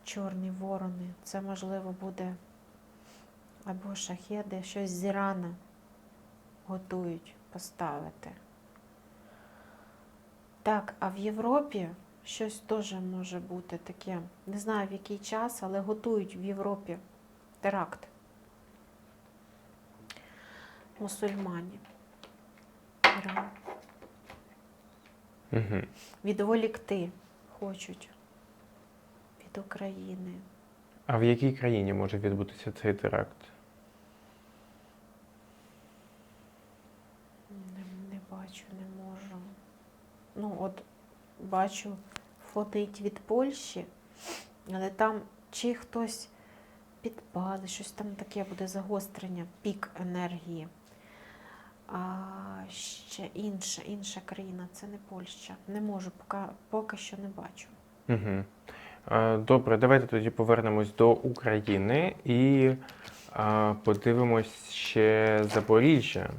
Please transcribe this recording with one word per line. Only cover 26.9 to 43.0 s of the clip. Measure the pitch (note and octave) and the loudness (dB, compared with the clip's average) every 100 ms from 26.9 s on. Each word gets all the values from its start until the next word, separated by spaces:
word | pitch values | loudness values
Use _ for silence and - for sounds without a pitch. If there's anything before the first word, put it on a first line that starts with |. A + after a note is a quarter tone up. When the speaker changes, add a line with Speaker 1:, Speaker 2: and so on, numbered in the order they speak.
| G3 F3 - - - - - | -4 -4 -8 -20 -20 -20 -10
Speaker 1:
хочуть | G3 F#3+ - F3+ - - - - - - - - - - - - - - | -10 -10 -14 -16 -20 -20 -20 -20 -20 -20 -20 -20 -20 -20 -20 -20 -20 -20
від | - G3 | -16 -14
України. | G3 - G3 F#3+ F#3 F#3 F#3 F#3 - - - - - - - | -12 -10 -10 -10 -10 -10 -10 -14 -18 -20 -20 -20 -20 -12 0
Speaker 2:
А | A2 | 6
в | |
якій | A#2 A#2+ C#3 | 6 8 4
країні | C3+ A#2+ A2+ G2 | 4 2 4 4
може | G2 G2 G#2 | 2 0 2
відбутися | G#2 G2+ G2+ - - | 2 2 -2 -4 -10
цей | - G#2+ | 0 2
теракт? | G2+ G2+ G#2+ G#2 - - - - - - - - - - - - - - - - - - - - - - - - - - - - - - - - - - - - - - - - - - | 2 2 2 0 -8 -20 -20 -20 -20 -20 -20 -20 -20 -20 -20 -20 -20 -20 -20 -20 -20 -20 -20 -20 -20 -20 -20 -20 -20 -20 -20 -20 -20 -20 -20 -20 -20 -20 -20 -20 -20 -20 -20 -20 -20 -18
Speaker 1:
Не, | G3 F#3 F#3 F#3 F#3 G3 | -16 -14 -14 -14 -14 -12
не | G3 - | -14 -14
бачу, | F#3+ F#3+ - - F#3+ | -14 -14 -16 -18 -14
не | F#3+ F#3+ | -14 -14
можу. | F#3+ F#3+ G3 F#3 F#3 G3 - - - - - - - - | -14 -14 -14 -14 -16 -18 -20 -20 -20 -20 -20 -20 -16 -8
Ну, | G#3 G3 | -6 -4
от | F#3+ F#3+ - - - - - - | -6 -6 -18 -20 -20 -20 -20 -16
бачу, | F#3+ F#3+ G3 - G3+ F#3+ - - - - - | -2 0 0 -2 -10 -12 -14 -18 -20 -20 -8
фонить | G#3 G#3 G#3 G#3 G3+ | -6 -4 -4 -4 -6